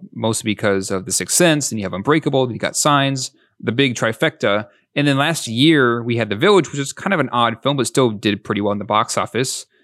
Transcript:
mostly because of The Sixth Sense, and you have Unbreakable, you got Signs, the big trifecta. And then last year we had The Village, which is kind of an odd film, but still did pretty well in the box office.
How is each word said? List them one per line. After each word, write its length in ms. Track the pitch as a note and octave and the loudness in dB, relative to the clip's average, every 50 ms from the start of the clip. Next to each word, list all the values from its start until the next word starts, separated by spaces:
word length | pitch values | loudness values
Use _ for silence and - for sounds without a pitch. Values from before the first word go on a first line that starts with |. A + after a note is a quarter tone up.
| - - - | -14 -16 -10
mostly 380 | A#2 A2+ A2 A2 - - A2 | -4 -2 -2 -2 -2 -2 -4
because 400 | G#2 - - G#2 G2 G2 F#2+ - | -4 -2 0 0 0 0 -2 -4
of 160 | G2 F#2+ F#2 | -4 -6 -6
The 60 | - F#2 | -4 -4
Sixth 240 | - F#2 - - | -4 -4 -2 0
Sense, 340 | - F3 E3+ D#3 D3+ C3 - | 2 4 4 2 2 -2 -4
and 80 | A2+ A2 | -6 -6
you 80 | G2+ | -6
have 80 | F#2 E2+ | -6 -6
Unbreakable, 580 | F#2 G2 C#3 D3+ D#3+ - D3+ C#3 C3+ C3 B2+ G#2+ | -4 0 0 0 0 2 0 0 2 0 0 -2
you 60 | - | -4
got 180 | - D#2 - | -6 -6 -4
Signs, 540 | - - D3+ D3 C#3 C#3 C#3 C#3 C3 B2 - - _ _ _ _ _ | 0 2 2 4 4 2 0 -2 -4 -6 -8 -12 _ _ _ _ _
the 120 | - A#2+ A2 | -6 -4 0
big 220 | B2+ C#3 C3+ A#2 | 0 0 0 0
trifecta. 720 | - - A2+ G#2+ - D#3+ D#3 - - - G#2+ G2+ G#2 G#2+ - _ _ _ _ - | 0 -2 -2 -2 0 -2 -2 -2 0 0 0 0 0 -2 -6 _ _ _ _ -4
And 100 | C#3+ C#3+ | 0 0
then 100 | D3 C#3 | 2 2
last 300 | C3+ C#3+ D#3+ E3 - - | 2 2 0 -2 -4 -6
year 560 | A#2 A2 A#2 C#3 D#3+ D#3+ C#3+ B2+ A#2+ A#2 A#2+ A#2 | -4 0 2 4 6 6 6 4 4 2 0 -2
we 140 | A#2+ A#2 | -2 -2
had 120 | A#2+ A#2 G#2 | 0 0 -2
The 80 | G2+ | 0
Village, 340 | G#2 C#3+ G3+ G#3 F#3 D#3+ - | 2 4 4 4 4 4 2
which 100 | - C#3+ | -2 -6
is 120 | C#3 - - | -6 -8 -8
kind 220 | - - G3 G3 | -8 -4 -2 0
of 60 | D#3+ | 0
an 80 | C3+ A#2+ | -2 0
odd 320 | - A#2+ A#2+ A#2 A2+ - - | 0 0 0 0 0 -2 -2
film, 140 | C3+ C#3+ | -2 0
but 100 | C3+ A#2 | 0 -2
still 240 | - - C#3+ C3 A#2+ | -2 0 2 2 2
did 320 | G#2+ G2+ - G#2+ G2+ G2+ - | 0 0 -2 -2 -2 -2 -2
pretty 180 | - A2 G#2 | -4 -4 -2
well 120 | G2+ G2+ G#2 | -2 -2 -2
in 60 | G2+ | -4
the 60 | G2 | -2
box 320 | G#2 G#2 G#2+ A#2 - - | 0 2 2 2 0 0
office. 500 | - F#2 - - A2 C3 - - - - _ _ _ | -2 -2 -2 -2 -4 -4 -4 -4 -8 -12 _ _ _